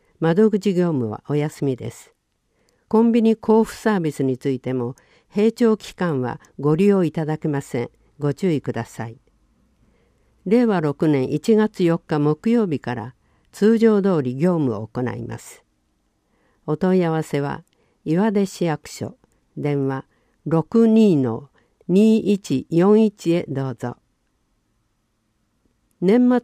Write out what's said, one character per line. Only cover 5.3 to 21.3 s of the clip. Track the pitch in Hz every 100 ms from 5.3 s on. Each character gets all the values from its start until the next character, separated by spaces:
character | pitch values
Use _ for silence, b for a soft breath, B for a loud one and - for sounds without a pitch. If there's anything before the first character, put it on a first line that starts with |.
| 208
閉 | 220
庁 | 226 226 214
期 | -
間 | - 175 135
は | 123 - b b
ご | 143 160
利 | 202
用 | 196
い | 165
た | 175 151
だ | 156
け | 160
ま | 139
せ | - 127
ん。 | 120 _ _ -
ご | 143 139
注 | 190
意 | 143
く | -
だ | 117 117
さ | - 113
い。 | 113 _ _ _ _ _ _ _ _ _ _ _ _ 185
令 | 233 233
和 | 185
六 | 151 - 160
年 | 143 127
一 | 147 - 214
月 | 214 -
四 | 170 165
日 | - 151
木 | 147 151 226
曜 | 233 196
日 | 135
か | 120
ら | 120 117 - _ _ _
通 | - 208 226
常 | 220 208
通 | 190 165
り | 127 131
業 | 175 170
務 | 131 101
を | 110
行 | 123
い | 123 110
ま | 117 113
す。 | - - _ _ _ _ _ _ _ _ _ _ -
お | 151
問 | 185 185
い |
合 | 165
わ | 160
せ | 156 143
は、 | 139 151 - _ _ _ -
岩 | 165 220
出 | 202 190
市 | - 170
役 | 147 -
所、 | - - - _ _ _ 156
電 | 147 143 135
話 | 135 - _ _ _ 151
六 | 165 156 226 226
二 | 220 208 151
の | 123